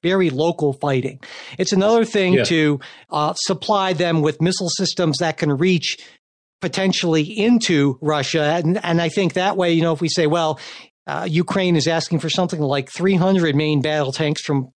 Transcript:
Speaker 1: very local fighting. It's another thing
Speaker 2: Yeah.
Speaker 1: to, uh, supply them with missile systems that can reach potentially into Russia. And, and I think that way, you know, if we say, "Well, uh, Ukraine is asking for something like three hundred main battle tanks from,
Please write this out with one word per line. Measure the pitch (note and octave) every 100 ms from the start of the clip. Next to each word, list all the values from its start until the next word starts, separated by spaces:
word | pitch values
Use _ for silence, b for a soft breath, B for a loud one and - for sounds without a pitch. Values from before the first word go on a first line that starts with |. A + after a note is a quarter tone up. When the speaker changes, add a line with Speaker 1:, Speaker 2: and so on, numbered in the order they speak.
Speaker 1:
very | E3+ F#3+ E3+
local | C3+ E3 E3 D3
fighting. | C3 D3 C3+ C3 C3+ B B B -
It's | F#3
another | F#3 G3+ A#3 A3
thing | G3+ F#3
Speaker 2:
Yeah. | F3+
Speaker 1:
to, | - D#3+ D3+ C#3 B B -
uh, | D3+ D3+
supply | - - F#3+ - G3+ F#3+
them | D#3+ F3 D#3+
with | D3+ D3
missile | E3+ F3+ F3
systems | - F#3 - E3 C#3
that | E3 -
can | D3+
reach | C#3 F#3 F3 - - B B _ _ _ _
potentially | F3 F#3+ F#3+ - F3 D#3+
into | D3+ G#3+ A3 A#3 G#3 D#3 C#3 C3
Russia. | D3+ D3 C3 D#3+
And, | D3+ E3+ D#3+ F#3
and | E3+ E3
I | E3
think | G#3 F3+
that | F#3 F#3+ F#3+
way, | F3
you | E3
know, | E3
if | D3+
we | E3
say, | F3+ D3+
"Well, | E3+ D#3+ D#3 B B B _ -
uh, | C#3+ F#3+
Ukraine | D#3 F3 G3 F3+
is | E3 C3+
asking | E3 - E3
for | D#3+
something | F#3+ F3+ D#3+
like | C#3+ C#3 C3+
three | - F#3 F#3
hundred | F#3 F#3+ E3 C#3+
main | D3+ D3
battle | D3+ D3+ C3+
tanks | C3 D3+ D3
from, | - C#3 C3